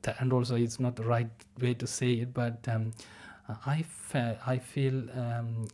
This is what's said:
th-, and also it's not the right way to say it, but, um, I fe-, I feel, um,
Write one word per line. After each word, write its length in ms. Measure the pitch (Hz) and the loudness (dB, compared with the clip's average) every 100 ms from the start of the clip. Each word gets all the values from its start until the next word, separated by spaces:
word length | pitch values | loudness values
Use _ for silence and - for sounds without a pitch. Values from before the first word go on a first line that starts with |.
th-, 140 | - - | -4 0
and 120 | 127 | 2
also 220 | 127 120 120 | 4 4 2
it's 240 | 117 117 | 2 2
not 160 | 123 117 | -2 0
the 80 | |
right 260 | 113 120 113 - - - | 2 2 2 -4 -18 -2
way 140 | 123 | 0
to 120 | 120 127 | 0 -2
say 260 | - 123 | 0 2
it, 200 | 120 123 | 2 2
but, 340 | 127 120 117 - | 0 -2 -2 0
um, 240 | 113 110 - - - - - - 110 135 | 0 0 -4 -14 -18 -20 -16 -10 -6 0
I 160 | 151 | 0
fe-, 560 | 160 - - 143 117 110 127 | -2 -8 -4 0 0 0 0
I 100 | 127 | -2
feel, 520 | - 143 135 131 120 127 | 0 0 2 2 -2 -4
um, 480 | 120 117 117 113 110 | -2 -2 -2 -2 -4